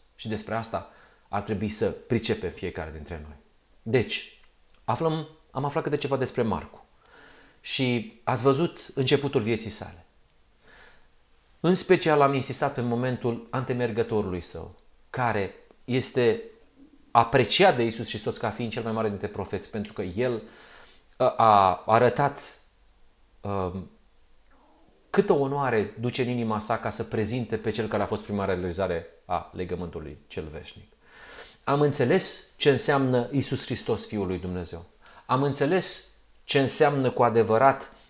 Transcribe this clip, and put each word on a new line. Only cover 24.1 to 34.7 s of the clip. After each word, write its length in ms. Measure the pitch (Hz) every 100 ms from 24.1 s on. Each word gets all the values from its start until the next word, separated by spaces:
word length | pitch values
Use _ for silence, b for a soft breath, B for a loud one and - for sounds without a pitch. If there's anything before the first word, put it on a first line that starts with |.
| _ _ _ _ _ _ _ _ _ -
câtă 240 | - 208
onoare 600 | 156 135 143 135 110 98 -
duce 220 | 120 127
în 80 | 120
inima 300 | 123 113 107
sa 180 | - 113
ca 120 | 113
să 140 | -
prezinte 540 | 110 117 104 127 113 110
pe 120 | 113
cel 180 | 107 107
care 160 | 107
a 20 | 101
fost 160 | 104
prima 240 | - 101 98
realizare 640 | 90 90 85 95 85 - - -
a 260 | 87 -
legământului 640 | 92 90 87 87 80 76 76 -
cel 200 | - 78
veșnic. 420 | 76 - - - _ B B B B B B
Am 180 | - 143
înțeles 640 | 147 139 123 185 - - - -
ce 120 | 147
înseamnă 600 | 131 - 139 131 123 117
Iisus 340 | 139 123 127 -
Hristos, 420 | 117 - 107 -
Fiul 200 | 107 92
lui 120 | 90
Dumnezeu. 460 | 90 90 85